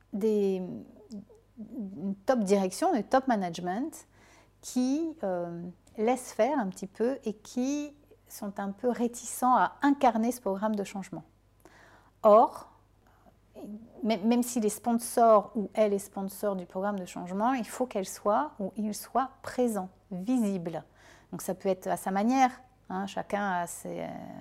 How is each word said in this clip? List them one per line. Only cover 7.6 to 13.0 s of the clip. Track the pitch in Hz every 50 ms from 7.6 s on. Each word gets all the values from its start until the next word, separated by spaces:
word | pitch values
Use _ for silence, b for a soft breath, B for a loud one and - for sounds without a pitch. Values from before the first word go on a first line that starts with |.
| 247 269 285 294 294 294 285 - _ _ - _ _ _
sont | - - 220 202 196 -
un | 202 202
peu | 196 - - 247
réticents | 233 - 240 240 240 - - - - - - 254 254
à | 226 180 - - -
incarner | - 285 277 277 - 262 - 220 220 233
ce | 247 -
programme | - 196 190 196 202 220 220 202
de | 196
changement. | - - 196 185 - - 165 160 - _ _ _ _ _ _ b b b b b b b b b b b _ -
Or, | 220 208 220 254 - - - - - - _ _ _ _ _